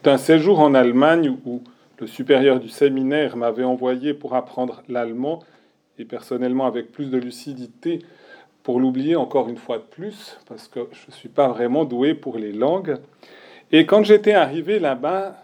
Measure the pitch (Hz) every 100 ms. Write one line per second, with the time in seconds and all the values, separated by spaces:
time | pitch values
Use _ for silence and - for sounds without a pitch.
0 | 147 135 135 160 165 175 151 135 123 123
1 | 147 165 147 127 123 120 - _ _ -
2 | 110 - 131 135 139 123 113 - 143 135
3 | 131 147 135 120 117 113 127 127 127 127
4 | 143 143 - 127 127 - 127 - - 123
5 | 117 117 139 165 _ _ _ _ _ -
6 | 117 120 - 123 127 131 127 117 113 -
7 | 139 127 123 - 147 131 120 _ 165 165
8 | - - - - _ _ - 123 131 127
9 | 143 165 117 139 117 117 - 113 - -
10 | 202 208 - - _ 113 - 127 120 -
11 | - - - - 139 113 120 139 147 120
12 | 139 151 139 113 107 104 135 185 160 131
13 | - _ - - - - _ 156 160 202
14 | 208 208 208 208 139 156 160 208 156 127
15 | 147 190 196 -